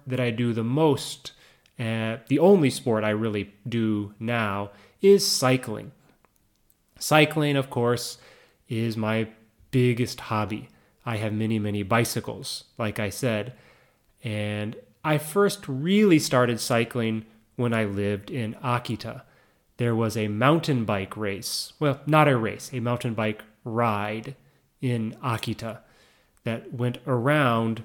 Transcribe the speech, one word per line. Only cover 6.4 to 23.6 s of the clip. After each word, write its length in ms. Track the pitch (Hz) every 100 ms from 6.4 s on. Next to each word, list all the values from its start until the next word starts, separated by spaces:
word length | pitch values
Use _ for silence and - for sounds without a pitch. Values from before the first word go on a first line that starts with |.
| _ _ _ _ _ -
Cycling, 580 | - 151 151 156 147 139
of 120 | 135
course, 500 | 123 120 120 - - - - _ _ -
is 280 | 113 117 110
my 320 | 107 110 110 - _ _ -
biggest 480 | 127 123 120 113 -
hobby. 480 | - 107 104 107 - _ _ _ 120
I 100 | 110
have 160 | 107
many, 260 | 107 110 110
many 240 | 104 101
bicycles, 840 | 98 113 113 120 113 110 135 - - -
like 240 | 107 104
I 80 | 104
said, 460 | - 127 107 117 - - _ _ _ _ _
and 540 | 113 107 104 104 104 - - _
I 140 | 156 151
first 500 | 151 202 202 202 -
really 520 | 131 165 202 208 156
started 420 | - 127 120 113
cycling 640 | - 117 113 123 113 110 110 _ _ -
when 160 | 120
I 120 | 113
lived 460 | 104 98 101 101 -
in 240 | 135 110 -
Akita. 600 | 127 120 - 107 113 127 - _ _ _ _ -
There 160 | 120
was 240 | 113 113 113
a 100 | 107
mountain 560 | 104 131 165 160 131
bike 320 | 107 101 95 107
race, 560 | 104 98 - - - -
well, 200 | 147 131 147
not 220 | 156 147
a 80 | 123
race, 340 | 110 - -
a 60 | 120
mountain 340 | 117 120 123
bike 280 | 110 107 107 - _